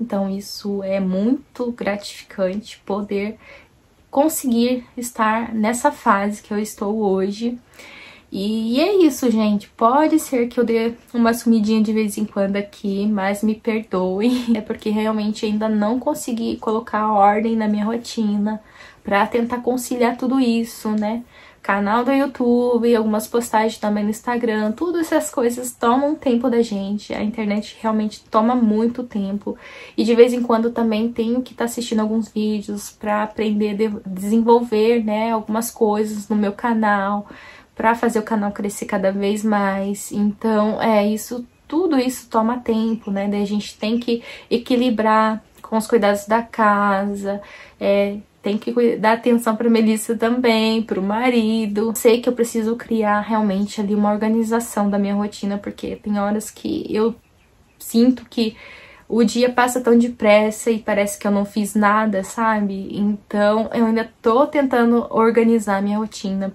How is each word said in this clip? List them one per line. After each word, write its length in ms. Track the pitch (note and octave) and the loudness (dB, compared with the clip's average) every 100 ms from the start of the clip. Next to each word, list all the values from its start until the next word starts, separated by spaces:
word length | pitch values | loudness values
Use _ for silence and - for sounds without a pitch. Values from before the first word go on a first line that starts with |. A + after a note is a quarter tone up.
então 280 | A#3 G3+ G3 | -6 -4 -4
isso 540 | G3 G3+ - G#3 G3+ | -6 -10 -10 -6 -6
é 160 | F#3+ G3 | -2 -2
muito 720 | F#3+ F#3 G#3+ C#4+ - - A#3+ | 0 0 0 0 -4 -8 -8
gratificante, 1080 | A#3+ G3 G#3 - - - - F#3 G3+ - - | -4 -4 -4 -8 -18 -16 -4 -2 -2 -10 -18
poder 540 | - G3+ G#3 G3+ G#3 A3+ - - - _ _ _ _ | -6 -6 -4 -4 -4 -8 -20 -20 -20 _ _ _ _
conseguir 720 | C4+ D#4 - C4+ A#3 A#3+ B3 - - | 0 2 0 0 2 2 0 -4 -12
estar 580 | A#3+ - A3 A3 A#3 | -10 -2 0 0 -2
nessa 360 | A3+ G#3+ A#3+ D4 | -2 0 2 0
fase 520 | C#4+ A#3+ G3 G#3 G#3 | 0 2 2 0 -6
que 100 | - | -6
eu 60 | G#3 | -6
estou 420 | G#3 - G3+ A3 | -6 -6 -4 0
hoje. 580 | G#3 F#3+ G3 G#3 A#3+ A#3+ - - - - - - _ | 0 0 -2 -2 -4 -6 -14 -20 -20 -20 -20 -20 _
E 460 | F#3+ G3+ A3+ A3+ B3 | -6 -4 -2 0 0
é 140 | E4+ G4+ | 2 4
isso, 260 | D#4 B3+ B3 | 4 4 0
gente. 380 | A3 G#3+ G#3 - | 2 2 0 -4
Pode 500 | - A#3 C4+ D#4 D#4 | 0 4 4 4 2
ser 300 | - B3+ A#3+ | 0 -2 0
que 100 | B3 | 0
eu 60 | |
dê 300 | A#3 A3+ A3+ A#3 _ | 0 2 0 -4 _
uma 220 | A#3+ A3+ | 0 2
sumidinha 480 | A#3+ A#3+ A3+ G#3 A3 | 2 2 4 4 2
de 100 | G#3+ | 2
vez 240 | A3 G#3+ G#3 | 2 0 -2
em 80 | |
quando 320 | G#3+ G3+ G3 G3+ | -4 -2 -2 -2
aqui, 500 | G3+ - G3+ G3 G#3 | -6 -8 -6 -2 0
mas 360 | G#3 F#3+ G3+ | 0 -2 0
me 120 | G#3+ | -2
perdoem. 1000 | A3 - A3 G#3+ F#3 F#3 F#3+ A#3+ B3 A#3+ A3 | -2 -2 -4 -4 -2 -2 0 0 0 0 -2
<laughs> 0 | |
É 40 | |
porque 260 | G#3 A3+ G#3+ | -2 -8 -4
realmente 560 | G#3+ G#3+ A3 G#3 G#3+ | -2 -2 -2 -4 -4
ainda 240 | G#3+ G#3 A3 | -4 -2 0
não 300 | G#3+ G#3 B3+ | 0 0 -2
consegui 580 | D4 D4+ - A3+ A3+ A3+ | -2 -4 -6 -4 -4 -4
colocar 560 | A#3 G#3+ A#3 G#3+ G#3+ | -4 -4 -4 -2 0
ordem 420 | G#3+ G3+ G#3 A3+ | 4 4 4 0
na 140 | A3+ G#3+ | 0 0
minha 160 | G#3 | 0
rotina 800 | G#3 A#3 - - G#3+ G#3 G#3 G#3+ - - - - | -2 -4 -6 -4 -2 0 -2 -4 -10 -20 -20 -14
pra 220 | - G3+ A3 | -2 0 0
tentar 320 | A#3+ A#3 B3 | 0 -2 -2
conciliar 580 | A#3+ B3+ - B3 A#3+ B3 | -2 -4 -4 0 0 0
tudo 240 | B3 C4+ | -2 2
isso, 500 | A#3+ A#3 A3+ - A3 | 2 0 -4 -8 -4
né? 300 | G#3+ G#3 A#3 - - - _ | -2 -2 -4 -10 -20 -20 _
Canal 420 | - G3+ G3+ A3+ | -4 -2 2 0
do 60 | A#3+ | 2
YouTube, 840 | C4+ C#4 - A#3+ A#3+ B3 A#3 A#3 A#3 | 0 0 0 2 2 2 2 4 2
algumas 320 | A3 G#3+ A3+ | 2 -2 -2
postagens 500 | A#3+ A#3+ A3 A3 A3 | -4 0 0 0 -2
também 240 | G#3+ G#3 | -2 -2
no 80 | G#3 | -2
Instagram, 640 | A3 - A#3+ A#3+ G#3+ G#3+ | -4 -4 -2 -2 0 -2
tudo 260 | A3+ F4 E4+ | -2 -2 -2
essas 320 | D#4+ D#4 D4+ | 0 -2 -2
coisas 400 | - A#3+ A#3+ B3 | -2 -2 -2 -8
tomam 440 | - - C4 C#4+ | -2 0 2 0
tempo 360 | D4+ C#4 A#3 C4 | 0 0 0 2
da 100 | A#3 | 0
gente. 500 | A#3 G3+ G3 G#3 - | 0 -4 -4 -6 -6
A 80 | - | -6
internet 540 | G#3+ A3+ G#3 G#3 G#3 - | -4 -4 -2 -4 -6 -6
realmente 440 | A3 A3 G#3+ - - | -2 -2 -2 -8 -2
toma 240 | A3+ A3+ | 0 2
muito 500 | B3 A3 G#3+ A#3 A#3+ | 2 2 2 0 -2
tempo. 520 | B3 G#3 G3 G3+ G#3 - - - - - | -8 -6 -4 -6 -8 -10 -14 -20 -10 -2
E 80 | |
de 100 | A3 | 2
vez 180 | A#3 B3 | 6 6
em 100 | B3 | 4
quando 280 | A#3+ A3+ A#3 | 0 0 0
também 420 | A#3+ A3+ G#3+ A#3 | 0 0 0 -2
tenho 300 | A#3+ A3 B3 | -2 -2 -2
que 120 | B3+ | -4
tá 120 | - A#3 | -6 -6
assistindo 340 | A#3+ A#3 G#3+ | -4 -4 -2
alguns 280 | G#3+ A3+ G#3+ | 0 -2 -4
vídeos 600 | G#3+ G#3+ G#3+ G3+ G3+ - | -4 -2 -2 -6 -10 -10
pra 320 | - G#3 G#3 | -10 -4 -2
aprender 480 | G#3+ A3 A3+ G#3 G#3 | -4 -2 -2 0 0
a 40 | |
de-, 280 | G3+ A3 G#3 G3 | 0 -2 -4 -8
desenvolver, 1000 | F#3 G3+ A3+ A3+ A#3 A#3+ G#3+ A3 A#3+ | -6 0 2 6 4 4 2 2 2
né, 260 | G#3+ G#3+ A3+ | 0 -2 0
algumas 400 | A3+ A3 A3 A#3+ | -2 -2 -4 -4
coisas 580 | - A3 G#3 G#3+ G#3+ - | 0 0 2 -2 -4 -4
no 60 | |
meu 180 | G#3+ G3+ | 0 0
canal, 760 | G3+ B3 A3 G#3+ G3+ G3 G#3 G#3 - - - - | -2 -2 0 2 0 0 -4 -8 -18 -20 -20 -18
pra 200 | - A3 | -2 0
fazer 240 | A3+ A#3 A#3 | 0 0 -2
o 60 | |
canal 280 | G#3+ A3 G3+ | -2 -2 -2
crescer 340 | G3+ G#3 - - | -4 -8 -8 -6
cada 260 | G3+ F#3+ | -2 0
vez 320 | G3 G3+ G#3 | 0 -2 0
mais. 680 | A3 G#3 G3 G3 G3 G3+ - | 0 0 0 -2 -4 -6 -6
Então, 680 | G#3 G#3 G#3 A3+ G#3+ G#3+ - | -2 -2 0 0 2 2 0
é, 260 | A3+ G#3+ G#3 | 2 2 2
isso, 400 | G#3+ - B3 B3 _ _ | -2 -6 -10 -12 _ _
tudo 320 | D4+ F#4 C4+ | -2 2 2
isso 300 | B3+ - - | 0 -4 -2
toma 300 | A3+ A3 B3 | 0 0 -2
tempo, 520 | A#3+ A3 A3+ A3 - | -2 0 0 -2 -2
né? 180 | G3 G3+ | -2 -2
Daí 140 | G3+ | -2
a 40 | G3+ | 0
gente 320 | G#3 - - | -2 -4 -6
tem 200 | G#3+ A#3 | -2 -2
que 240 | A#3+ A#3 - - - | 0 -2 -4 -18 -4
equilibrar 920 | A#3 - B3 B3+ G#3+ A3 G#3+ A3 A3 - - | -4 0 2 2 2 2 4 2 -2 -8 -20
com 140 | - A3+ | -4 -4
os 100 | A3 | 2
cuidados 400 | - G3+ G3+ G#3 | 2 4 0 0
da 160 | A3+ | -2
casa, 1000 | A#3 - G#3+ G3+ G3+ G3 G3+ G3+ G3 G3+ - - - _ | -2 0 2 4 2 0 -2 -4 -6 -6 -10 -20 -20 _
é, 380 | G3 G3+ G3+ G#3 - _ | 0 2 2 -4 -12 _
tem 160 | G#3 G#3+ | -4 -4
que 140 | A#3+ | -2
cui-, 240 | A#3+ A#3 - | 0 2 2
dar 160 | G#3+ | 2
atenção 440 | A3+ A#3+ A#3 A#3 A3 | 2 2 2 2 0
pra 140 | A#3 | 2
Melissa 460 | A3+ A3 A3 - A3+ | 4 4 2 -2 -2
também, 640 | A3+ B3 B3 A3 A3 A3 | 0 2 2 2 2 0
pro 180 | A3+ F#3+ | -2 -2
marido. 920 | G3 G#3+ B3 A#3+ A3 A3+ G#3+ G3+ A3+ A3 | -2 0 2 2 2 0 -2 -2 -2 2
Sei 240 | A#3+ A#3+ | 2 4
que 80 | B3 | 0
eu 40 | |
preciso 440 | B3 A#3 A#3 A3 A#3 | -2 -2 -2 -2 -4
criar 440 | - A3+ G#3 G#3 | -4 -2 0 0
realmente 600 | G#3 A3 G#3+ F#3+ G3+ - | 0 0 0 0 -4 -4
ali 140 | G3+ | -2
uma 180 | G#3 G#3 | 0 2
organização 800 | G#3 A3 A3+ A3 A3+ A#3+ G#3+ G3+ | 0 0 0 0 -2 -2 -2 0
da 80 | G3+ | 0
minha 160 | G3+ | 0
rotina, 420 | G3+ G#3 - G3+ G3+ | -2 -4 -6 -6 -6
porque 400 | G#3 - G3 F#3+ | -8 -10 -10 -10
tem 220 | G#3 G#3 | -4 -2
horas 320 | G3+ G#3+ G#3 | 0 -2 -6
que 360 | - - - - | -10 -6 -6 -4
eu 240 | G#3+ A3+ A#3 _ _ _ _ _ _ | 0 0 -2 _ _ _ _ _ _
sinto 480 | - A3+ B3 B3 - | -2 4 4 2 -4
que 280 | - A3 - - - - - _ | -2 -2 -4 -18 -20 -20 -20 _
o 140 | A3 | 2
dia 300 | A3 A#3+ B3 | 2 4 2
passa 260 | B3 B3 B3+ | 4 2 2
tão 180 | A#3+ A#3+ | 4 6
depressa 720 | A#3+ - G#3+ G#3 G#3+ G#3+ A#3+ | 4 2 6 6 4 0 -2
e 80 | A3 | -2
parece 400 | - G3+ G3+ - | 0 0 0 -2
que 80 | G#3 | 0
eu 40 | |
não 140 | G3+ | 0
fiz 300 | G3+ A3 G3+ | 0 -2 -2
nada, 500 | G#3+ G#3 G#3+ A3 F#3+ | 2 4 4 2 -2
sabe? 640 | F#3+ - A3+ G#3+ G3+ G3 F#3+ | -4 -2 0 0 -2 -4 -8
Então, 760 | - G#3 G#3 - G#3 G#3 G#3+ A3 | -2 -2 -2 -4 0 2 2 0
eu 100 | A#3 | 0
ainda 260 | A3+ A3+ A#3 _ | 2 2 -2 _
tô 240 | A#3 A#3 D4 | 2 4 4
tentando 600 | D4 C4+ A#3+ A#3 A#3 - | 2 2 2 4 2 0
organizar 720 | - A3+ A3+ A3+ A#3 G#3 G3 | 2 4 4 4 2 2 -2
minha 160 | G3+ G#3 | 0 -2
rotina 560 | A3 - G3 G3 G3 | -4 -8 -6 -4 -6